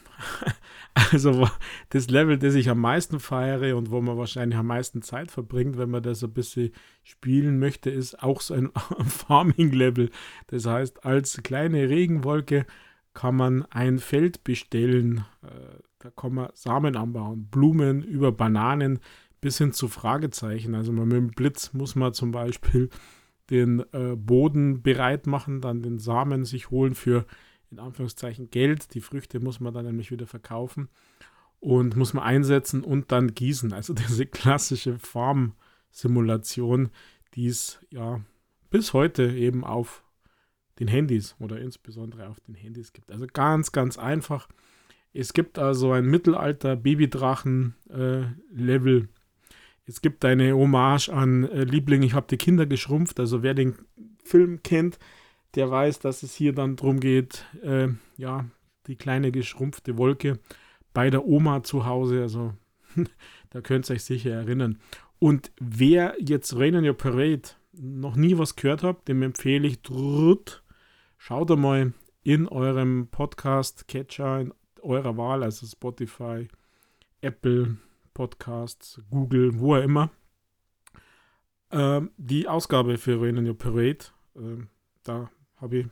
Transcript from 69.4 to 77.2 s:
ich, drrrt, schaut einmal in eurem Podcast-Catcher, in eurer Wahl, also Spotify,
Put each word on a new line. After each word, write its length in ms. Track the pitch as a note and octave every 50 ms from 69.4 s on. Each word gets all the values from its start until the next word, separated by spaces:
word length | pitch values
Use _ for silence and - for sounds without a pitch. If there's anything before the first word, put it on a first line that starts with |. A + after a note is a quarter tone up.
| - C3+ C3+ C#3+ D3 D3
ich, 140 | B2+ - -
drrrt, 800 | - C3 C3 C3+ C#3 C#3+ D3 D#3 E3 F#3+ G3 - - - - _ _ - _ _ _ _ _ _ _ _ _
schaut 320 | - - A#2+ C3+ E3+ E3
einmal 420 | E3+ D3 C#3 C#3 C#3 C3+ C3+ B2+ A#2+ - _ _ _ _ -
in 260 | C3 C#3+ D3+ D#3+ -
eurem 600 | - C3 C3 C3+ C3 C3 C3 B2+ B2+ B2+ B2 A#2+
Podcast-Catcher, 1300 | - - C#3+ C#3+ - - - C#3 C3+ C3+ C3 - - - - - - C3 C3+ - - - C#3+ C3+ C3+ C3+
in 140 | C3 B2 - _ _ _ _ _ -
eurer 340 | E3 B2+ D3+ C3+ B2+ A2+
Wahl, 260 | A2+ A#2 B2 C3 C3+ B2+
also 240 | A2+ G#2+ - -
Spotify, 800 | A2 - - - B2 B2 - B2 A2 - - B2 A#2+ A#2 A#2 A#2 A2+ - _ _ _ _ _ _ _ _ _ _ _ _ _